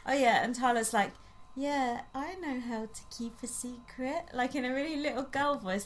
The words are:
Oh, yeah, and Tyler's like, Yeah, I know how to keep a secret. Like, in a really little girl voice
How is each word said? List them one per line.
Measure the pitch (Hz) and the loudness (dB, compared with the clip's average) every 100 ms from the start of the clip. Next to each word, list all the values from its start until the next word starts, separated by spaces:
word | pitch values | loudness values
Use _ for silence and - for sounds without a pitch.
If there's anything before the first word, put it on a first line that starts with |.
Oh, | - | 2
yeah, | 277 247 185 | 6 6 6
and | 226 | 4
Tyler's | 240 254 240 226 | 2 4 4 4
like, | 226 196 - - - - | 2 2 -2 -20 -20 -14
Yeah, | - 285 285 254 240 - | -4 0 2 2 0 -4
I | 269 302 | -6 -6
know | 381 330 254 | -4 -4 -4
how | 240 226 | -2 -4
to | 220 - - | -4 -10 -14
keep | - 233 226 | -8 -8 -6
a | 240 | -8
secret. | - 247 240 - - 254 285 - | -6 -8 -10 -14 -6 -2 -2 -4
Like, | - 254 | -2 0
in | 277 | 0
a | 247 | 0
really | 262 302 302 | 0 0 0
little | 294 240 | 0 -2
girl | 269 277 285 285 | -2 0 2 2
voice | 196 196 | 0 -2